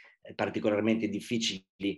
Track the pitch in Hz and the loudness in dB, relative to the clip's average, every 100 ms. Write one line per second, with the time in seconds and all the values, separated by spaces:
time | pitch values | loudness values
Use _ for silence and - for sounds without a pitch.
0 | - _ - - 101 104 107 104 107 113 | -20 _ -12 -4 -2 0 2 2 4 2
1 | 104 98 - 117 113 95 _ - 98 | 0 -4 -2 -2 -2 -4 _ -4 -4